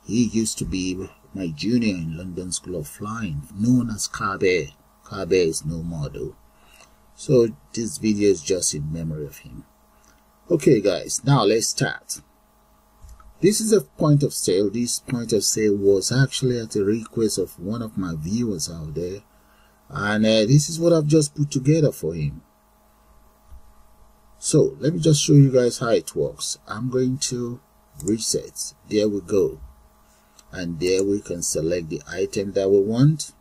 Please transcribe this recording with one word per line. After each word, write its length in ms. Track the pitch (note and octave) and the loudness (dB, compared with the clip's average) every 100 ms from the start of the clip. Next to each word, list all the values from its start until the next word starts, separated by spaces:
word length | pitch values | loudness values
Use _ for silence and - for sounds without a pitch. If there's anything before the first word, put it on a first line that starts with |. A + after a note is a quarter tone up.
| - | -2
He 200 | A2 A2+ | 0 0
used 300 | G#2+ A2 - | 0 -4 -4
to 60 | |
be 440 | F#2+ F#2 F#2 F#2 F#2 _ _ | -6 -4 -4 -6 -10 _ _
my 140 | F#2+ F2+ | -10 -8
junior 480 | D2+ F#2+ B2 A2 F2+ | -6 0 0 0 -2
in 200 | D#2+ D#2+ | -6 -8
London 360 | F#2 F2 F2+ | -10 -10 -8
School 240 | E2+ - F2+ | -10 -8 -8
of 100 | D2+ | -8
Flying, 560 | - G#2 A2+ G#2+ D#2 - F#2+ | -12 -10 -8 -6 -8 -10 -2
known 320 | A2+ B2+ A#2 | 2 2 2
as 160 | G#2+ - | -6 -8
Kabe. 640 | - G#2 F#2+ G2 F2+ - _ _ _ | -6 -6 0 2 2 -2 _ _ _
Kabe 280 | - G2+ F2+ | -14 -10 0
is 320 | F#2+ E2+ D#2+ | 2 2 -2
no 180 | D2+ E2 | -6 -8
more 280 | E2 D#2+ C#2+ | -8 -8 -8
though. 260 | - - - _ _ _ - - _ _ - | -8 -12 -12 _ _ _ -20 -20 _ _ -16
So 320 | - B2+ A2+ - _ | 2 4 4 -2 _
this 240 | - A2 - | -8 -8 -2
video 320 | A2 G#2 G2+ | -2 2 2
is 100 | F2+ | 2
just 320 | D2+ F2+ - | 0 -2 -2
in 200 | D#2 D2 | -4 -6
memory 340 | D#2+ D#2+ D#2 C#2+ | -6 -6 -8 -10
of 120 | - | -14
him. 260 | - B1 - _ _ _ _ _ _ _ _ | -18 -20 -20 _ _ _ _ _ _ _ _
Okay 320 | D3+ E3+ A#2 | 2 6 4
guys, 440 | G2 E2+ - - | 4 -2 -4 -4
now 180 | B2+ C#3 | 2 4
let's 240 | G2+ A2 - | 4 2 0
start. 540 | - G2+ - - - - _ _ _ _ _ _ _ - - - - | -2 -4 -4 -12 -14 -14 _ _ _ _ _ _ _ -20 -20 -20 2
This 200 | F3+ G#3+ | 2 2
is 120 | A3 | 2
a 80 | G#3 | 2
point 420 | D3 - D#3 C#3+ | 2 0 4 4
of 100 | B2+ | 2
sale. 380 | - - F#2 G#2 | -2 0 2 2
This 300 | A2 A#2+ - | 0 -2 -4
point 320 | - A#2+ A2+ | -6 -6 0
of 100 | A2+ | 0
sale 320 | - - G#2+ | 0 0 2
was 380 | G2+ G2 G2 - | 4 4 4 2
actually 480 | B2 C3+ - C3 B2 | 2 2 2 -2 -2
at 100 | A2+ | -4
the 140 | - | -2
request 540 | G2 A2+ A2 A#2 A2 - | 0 0 -2 -2 0 0
of 200 | F2 - | -4 -6
one 240 | F2+ A2+ | -8 -6
of 160 | A2+ G#2 | -6 -6
my 160 | F#2 E2 | -6 -6
viewers 540 | D#2 A2+ A#2+ F2+ D#2+ | -4 -2 -2 -4 -6
out 240 | E2 D2+ | -8 -10
there. 280 | D2+ F2 G2 _ _ _ _ _ _ _ | -6 -6 -8 _ _ _ _ _ _ _
And, 360 | - G#2 G#2+ | -6 -2 2
uh, 220 | A2 A2 G#2+ | 4 4 6
this 220 | D3 D3 | 4 2
is 80 | D#3+ | 0
what 140 | E3+ | 2
I've 160 | E3 D3 | 4 4
just 260 | D#3 D3 | 2 2
put 160 | - C#3+ | -2 -2
together 400 | C#3+ C3 D#3+ C#3 | 0 2 4 2
for 240 | - D#2 | 0 -6
him. 280 | E2 D2 B1+ _ _ _ _ _ _ _ _ _ _ _ - - _ - _ - _ _ _ | -4 -4 -6 _ _ _ _ _ _ _ _ _ _ _ -20 -20 _ -20 _ -20 _ _ _
So 380 | - D#3 - - | 0 2 2 0
let 140 | E3+ | -4
me 80 | F3 | 0
just 240 | D#3+ D3+ | 2 2
show 80 | - | 6
you 180 | D3 C#3 | 8 8
guys 300 | B2+ A#2+ - | 6 2 0
how 80 | A#2 | 0
it 260 | G2+ - | 0 0
works. 440 | E2+ C#2+ - - - - | -4 -4 -4 -10 -10 -10
I'm 200 | G#2 B2+ | -6 -4
going 300 | B2+ B2+ C3+ | -2 -2 -2
to 420 | - B2 A#2+ B2 _ _ _ - | -4 -6 -6 -10 _ _ _ -8
reset. 680 | D3+ A3+ - - - - - _ - | -2 -2 -2 -4 -6 -12 -14 _ -2
There 200 | G#2 G#2+ | 0 0
we 120 | G2+ | -2
go. 380 | F2 G#2 E2+ - - - _ _ _ _ _ - _ | 0 0 0 -2 -18 -20 _ _ _ _ _ -20 _
And 260 | F#2+ F2 E2 | -10 -8 -4
there 240 | F2 F#2+ | 0 0
we 180 | G2 G2+ | 0 -2
can 220 | - F2 | -4 -8
select 460 | - - D#2+ F2 D#2+ | -4 -2 -2 -2 -4
the 120 | D#2+ - | -10 -10
item 440 | F2 G2 A2 G2 | -6 -4 -4 -4
that 180 | F#2+ G2 | -2 2
we 100 | G2+ | 2
want. 520 | G2 A#2 C#3+ D#3 - _ | 2 4 4 4 -8 _